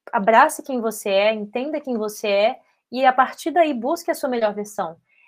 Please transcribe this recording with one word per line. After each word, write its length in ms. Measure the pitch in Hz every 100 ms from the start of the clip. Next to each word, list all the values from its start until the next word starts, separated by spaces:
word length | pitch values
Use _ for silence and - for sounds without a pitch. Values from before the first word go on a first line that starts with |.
| -
abrace 520 | 226 196 220 320 -
quem 180 | - 254
você 280 | 220 220 214
é, 240 | 196 208
entenda 480 | 220 208 240 277 302
quem 160 | 277 233
você 300 | 214 214 214
é 320 | 202 220 262 _ _ _
e, 140 | 240 262
a 80 |
partir 380 | 254 254 - 330
daí, 220 | 320 311
busque 380 | 247 240 339 -
a 40 | 302
sua 140 | 277
melhor 240 | 240 214
versão. 440 | 208 208 - 170 165 _ _